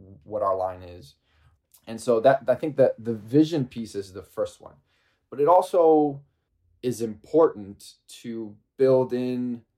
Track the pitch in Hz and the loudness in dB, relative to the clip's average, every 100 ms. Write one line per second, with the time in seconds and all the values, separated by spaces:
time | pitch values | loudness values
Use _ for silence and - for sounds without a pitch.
0 | 98 90 82 104 98 95 92 92 90 87 | -20 -20 -10 -6 -4 -4 -6 -10 -18 -20
1 | 135 _ _ _ _ _ _ _ - 113 | -20 _ _ _ _ _ _ _ -16 -6
2 | 123 113 135 135 - 123 160 139 127 - | 0 2 4 2 0 -4 -2 0 0 0
3 | 110 110 107 139 156 165 123 120 110 101 | -8 -10 0 2 2 0 -6 -10 -12 -12
4 | 95 95 87 - 104 - - _ _ _ | -12 -16 -12 -8 -8 -10 -20 _ _ _
5 | _ _ _ 123 147 180 180 185 160 156 | _ _ _ -2 4 4 4 2 4 4
6 | 147 143 _ _ _ _ _ _ 127 110 | 2 -4 _ _ _ _ _ _ -8 -6
7 | 113 107 - 156 156 104 98 98 - - | -8 -10 -2 2 2 0 -16 -18 -20 -20
8 | _ - 120 113 110 104 _ - 131 131 | _ -20 -14 -12 -14 -18 _ 0 4 4
9 | 127 123 127 123 123 120 _ | 2 -4 -4 -4 -6 -8 _